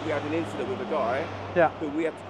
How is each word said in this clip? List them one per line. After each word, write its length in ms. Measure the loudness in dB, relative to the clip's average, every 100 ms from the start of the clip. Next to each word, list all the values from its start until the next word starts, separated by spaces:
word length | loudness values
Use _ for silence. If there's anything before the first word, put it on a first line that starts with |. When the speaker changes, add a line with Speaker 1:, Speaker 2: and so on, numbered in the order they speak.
| 0
Speaker 1:
we 60 |
had 100 | 0
an 100 | 0
incident 360 | 0 -2 -2 -2
with 120 | -2
a 100 | -2
guy 340 | 0 2 0 -2 -6 0 4
Speaker 2:
Yeah. 140 | 4 4
Speaker 1:
who 80 | -2
we 140 | 0 -2
had 80 |
to 60 | -4